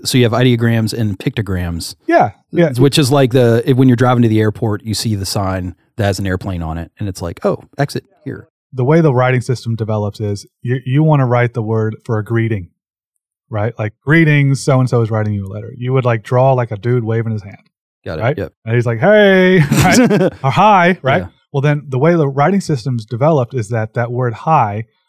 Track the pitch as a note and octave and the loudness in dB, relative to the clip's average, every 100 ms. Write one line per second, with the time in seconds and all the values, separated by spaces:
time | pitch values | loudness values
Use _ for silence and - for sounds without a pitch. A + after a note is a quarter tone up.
0 | - C3 A#2+ A#2 C3 A#2+ A#2 A#2 A2 - | -2 0 2 2 2 2 0 0 -2 -4
1 | G#2+ G2 - - G2 F#2 F2 E2+ - - | -4 -4 -6 -6 -4 -4 -4 -6 -10 -12
2 | - E4 A#2 - _ - E3 A#2+ C#3 D#3+ | 0 2 2 -4 _ 0 0 2 2 2
3 | C3 C#3 C3 B2+ A#2+ A2+ A#2+ B2+ C3 A#2 | 2 2 4 4 4 2 2 4 4 4
4 | B2 B2 A#2 G#2+ G#2+ - A2+ G#2 A2 G#2 | 2 2 2 2 0 -2 -4 -6 -6 -6
5 | A#2 G#2 G2 A2 F#2+ F#2+ F2+ - _ - | -4 -4 -4 -4 -4 -4 -8 -12 _ -4
6 | G2+ F#2+ G2 F#2 G#2 F2+ D#2+ E2 E2 - | -2 -2 -2 -4 -4 -6 -6 -8 -10 -10
7 | G#2 F#2 F2 - G#3 D3+ - - - - | -10 -8 -10 -4 -4 -4 -8 -6 -4 -6
8 | - _ - G#2 - _ _ B2+ B2+ D#3+ | -14 _ -14 -14 -16 _ _ -4 2 4
9 | D#3+ B2 B2+ B2+ A#2 B2 A#2 A2 A2 G#2+ | 4 2 2 0 -2 -6 -6 -6 -4 -4
10 | G#2 - G#2+ G2 - _ B2 C3 B2+ C3+ | -4 -6 -6 -8 -12 _ -6 -6 -2 0
11 | D#3 D3 C3 A#2+ A#2+ A#2+ G#2+ A2+ A2 A2 | 2 2 2 2 0 -2 -4 -2 -2 -6
12 | - A2 G#2 A#2 A2+ G#2+ E2+ _ _ _ | -6 -4 -2 -2 -2 -4 -10 _ _ _
13 | _ _ _ _ - G#2+ A2 - G#2+ - | _ _ _ _ -10 -6 -6 -4 -8 -6
14 | C3+ D#3+ D#3+ D3 C#3 C3+ - C3 B2 B2 | 0 2 4 2 2 0 0 2 2 0
15 | A2+ A2 G#2+ G#2 F#2+ G#2 G#2 A#2+ B2 C3 | 0 -2 -2 -4 -6 -12 -14 -10 -4 0
16 | B2 A2+ - B2 C3 B2+ A#2+ G#2 A#2 B2 | 0 -2 0 2 2 2 -2 -4 -2 -2
17 | A2 A2+ A2+ A2 F#2+ G2 _ _ _ _ | -2 -4 -4 -6 -10 -20 _ _ _ _
18 | - D#2+ A2+ D3+ F2 _ - A#2+ A#2+ A2+ | -12 -4 -2 -2 -6 _ -4 -2 0 0
19 | E3+ G#3+ G3+ F#3+ F#3 F#3 C#3+ - D#3 G3+ | 4 6 6 4 4 4 2 2 4 4
20 | A#3+ G3+ F3 - C3+ C3 G3+ G3 F3 F3+ | 4 2 0 -2 -2 2 4 6 4 0
21 | C3 D3+ B2 _ _ C#3+ C#3+ D3 D3 B2+ | 0 -2 -2 _ _ -2 0 -2 -2 0
22 | D3+ F3 C#3+ C3+ D3 G3 - D3 C#3+ A#2+ | 2 2 0 0 0 0 -2 -4 -4 -6
23 | G#2+ A#2 C#3+ D#3 A#2+ C3+ G2+ A#2 A2 A#2+ | -6 -2 0 2 0 -4 -4 -4 -4 -4
24 | A#2 B2 B2+ A2+ - D#3+ A2+ G#2 A2+ _ | -4 -4 -4 -4 0 0 0 -4 -10 _